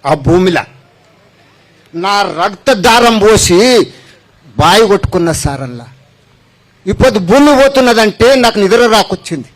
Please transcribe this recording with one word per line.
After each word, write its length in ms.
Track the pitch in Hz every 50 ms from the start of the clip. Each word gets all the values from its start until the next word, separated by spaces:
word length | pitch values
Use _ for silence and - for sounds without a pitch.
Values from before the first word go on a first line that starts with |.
| -
ఆ 80 | 139 156 147 131
భూమిలో 380 | 135 165 180 185 185 170 135 101 - _ _ _ _ _ _ _ _ _ _ _ _ _ _ _ _ _ _ _ _ _ _ _ _ -
నా 200 | 165 180 196 202 202 196 180 151 156
రక్త 280 | 175 208 196 - _ 269 254 202 175
దారం 300 | 240 226 240 240 233 226 214 196
పోసి 360 | 214 220 202 - - 175 180 226 254 247 220 156 - - - - - - _ _ _ _ _ _ 143 107
బాయి 280 | - 147 165 185 214 226 196
కొట్టుకున్నా 420 | 202 190 - - - 185 170 170 151 - -
సార్. 180 | 151 139 131 135 123
అల్లా 180 | 123 120 120 127 - _ _ _ _ _ _ _ _ _ _ _ _ _ _ _ _ _ _
ఇప్పుడు 340 | 185 214 - 240 262 214 214 180 165
భూమి 220 | 214 277 285 294 285 262
పోతున్నదంటే 680 | 269 277 277 269 254 247 233 220 220 214 - - 220 247 277 269
నాకు 160 | 247 226 220 214
నిద్ర 200 | 202 180 214 240 240 233 220
రాకొచ్చింది. 540 | 214 190 - - - - - 175 143 117 - _